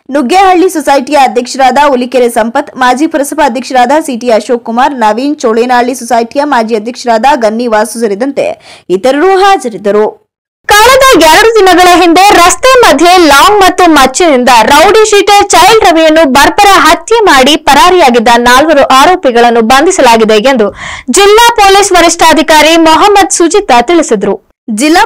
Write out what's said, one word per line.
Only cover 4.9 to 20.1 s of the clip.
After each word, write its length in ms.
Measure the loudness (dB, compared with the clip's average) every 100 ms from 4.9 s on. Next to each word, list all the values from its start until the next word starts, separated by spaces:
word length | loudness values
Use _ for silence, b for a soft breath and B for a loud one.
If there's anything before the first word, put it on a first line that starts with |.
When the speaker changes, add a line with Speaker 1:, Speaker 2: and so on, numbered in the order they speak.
| -2
Speaker 1:
ನವೀನ್, 400 | -4 -2 -4 -4
ಚೋಳೇನಹಳ್ಳಿ 600 | -4 -2 -2 -2 -2 -6
ಸೊಸೈಟಿಯ 480 | -4 -4 -4 -4
ಮಾಜಿ 320 | -4 -4 -4 -6
ಅಧ್ಯಕ್ಷರಾದ 500 | -8 -8 -4 -2 0 0
ಗನ್ನಿ 320 | -2 -4 -4
ವಾಸು 320 | -2 -4 -6
ಸೇರಿದಂತೆ 640 | -6 -4 -6 -4 -6 -8 B B B
ಇತರರು 480 | -4 -2 0 0 0
ಹಾಜರಿದ್ದರು. 840 | 0 0 -4 -8 -4 -2 -2 -6 _ _ _ _ -2
Speaker 2:
ಕಳೆದ 560 | 0 2 2 2 2
ಎರಡು 320 | 2 2 2 2
ದಿನಗಳ 460 | 2 2 2 2
ಹಿಂದೆ 280 | 2 2 2
ರಸ್ತೆ 520 | 2 0 0 0 2
ಮಧ್ಯೆ 460 | 2 2 2 2 2
ಲಾಂಗ್ 340 | 2 2 2
ಮತ್ತು 300 | 0 2 2
ಮಚ್ಚಿನಿಂದ 580 | 2 0 0 0 0 2 2
ರೌಡಿ 460 | 2 2 2 2 2
ಶೀಟರ್ 400 | 0 2 0 2
ಚೈಲ್ಡ್ 360 | 2 2 2 2
ರವಿಯನ್ನು 400 | 2 2 2 2
ಬರ್ಬರ 420 | 0 0 0 2
ಹತ್ಯೆ 480 | 2 0 -2 -2 0
ಮಾಡಿ 360 | 2 2 2 0
ಪರಾರಿಯಾಗಿದ್ದ 720 | 0 2 2 2 2 0 0 0
ನಾಲ್ವರು 480 | 2 0 2 0 2
ಆರೋಪಿಗಳನ್ನು 760 | 2 2 0 0 0 0 0
ಬಂಧಿಸಲಾಗಿದೆ 720 | 0 0 0 0 2